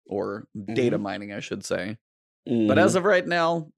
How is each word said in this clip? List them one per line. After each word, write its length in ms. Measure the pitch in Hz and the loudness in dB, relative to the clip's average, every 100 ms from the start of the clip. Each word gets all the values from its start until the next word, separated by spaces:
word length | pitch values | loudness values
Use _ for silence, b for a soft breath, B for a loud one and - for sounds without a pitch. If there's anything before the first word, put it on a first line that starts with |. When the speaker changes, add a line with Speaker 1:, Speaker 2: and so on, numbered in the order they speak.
| - | -8
Speaker 1:
or 400 | 98 95 101 - 107 98 | -6 -4 -8 -12 -12 -6
data 220 | 113 120 107 | 0 0 0
Speaker 2:
Mm-hmm. 60 | |
Speaker 1:
mining, 300 | 101 101 101 | -4 -8 -8
I 80 | 101 | -10
should 240 | - 101 | -8 -8
say. 320 | - 92 92 110 _ _ _ _ - | -4 -4 -4 -10 _ _ _ _ -2
Speaker 2:
Mm-hmm. 180 | 117 107 | 2 4
Speaker 1:
But 120 | 135 | 6
as 160 | 185 | 4
of 100 | 180 | 4
right 220 | 185 185 170 | 4 2 2
now, 420 | 175 165 170 156 | 0 2 0 -4